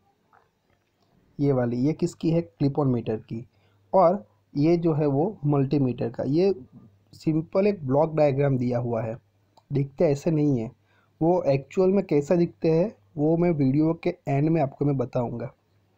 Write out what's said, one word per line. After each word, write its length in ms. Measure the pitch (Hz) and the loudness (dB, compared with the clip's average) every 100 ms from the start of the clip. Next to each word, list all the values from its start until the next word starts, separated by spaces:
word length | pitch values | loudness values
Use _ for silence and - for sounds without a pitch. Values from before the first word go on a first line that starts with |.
| _ _ _ _ _ _ _ _ _ _ _ _ _ - | _ _ _ _ _ _ _ _ _ _ _ _ _ -2
ये 140 | 143 | 0
वाली, 340 | 131 120 120 135 | 2 0 0 -2
ये 60 | |
किसकी 380 | 160 175 - 170 | 0 -4 -4 -2
है? 120 | 165 | -2
क्लिप 360 | 170 - 143 143 | -2 -2 -2 0
ऑन 100 | 139 | 0
मीटर 280 | 123 117 110 | 0 -2 -6
की। 300 | - 110 127 _ _ _ _ | -8 -12 -14 _ _ _ _
और 320 | 190 170 202 - _ _ | 4 4 2 -6 _ _
ये 220 | 143 151 175 | 0 2 2
जो 160 | 165 | 0
है 140 | 147 151 | 0 0
वो 160 | 135 143 101 | 0 -2 -2
मल्टीमीटर 640 | 147 143 135 147 131 123 113 | 0 0 0 0 0 -2 -6
का। 140 | 117 127 | -6 -2
ये 280 | 151 190 185 127 - - _ _ | 0 0 0 -8 -20 -20 _ _
सिंपल 540 | - - 156 160 196 208 | -8 -4 -2 -2 0 0
एक 200 | 196 139 | 0 0
ब्लॉक 280 | 135 160 | 0 2
डायग्राम 440 | 156 147 135 143 131 | 2 2 2 0 0
दिया 200 | 123 120 | 0 -2
हुआ 240 | 120 113 | -2 -4
है, 140 | 110 117 _ _ _ _ - | -4 -10 _ _ _ _ -6
दिखते 320 | 139 139 - | -4 -4 0
ऐसे 260 | 175 143 175 | 0 0 0
नहीं 280 | 156 147 131 | 0 2 0
है। 120 | 113 - _ _ _ - | -2 -10 _ _ _ -2
वो 220 | 160 180 | 0 2
एक्चुअल 480 | - 139 - - 185 | 0 -2 -2 0 2
में 140 | 196 196 | 2 0
कैसा 280 | 147 143 | 0 2
दिखते 360 | 180 170 - 165 | 0 0 -2 0
हैं 220 | 160 196 - _ 151 | 2 0 -4 _ -2
वो 200 | 147 165 | 0 2
मैं 140 | 175 | 2
वीडियो 440 | 151 135 139 156 | 2 2 2 0
के 160 | 165 - - - | 0 -4 -6 -2
एंड 200 | 139 156 | 0 2
में 120 | 165 | 2
आपको 220 | 139 - | 0 -2
मैं 120 | 147 139 | -2 -2
बताऊंगा 500 | 117 135 117 117 117 - _ _ _ | -2 -4 -4 -6 -10 -14 _ _ _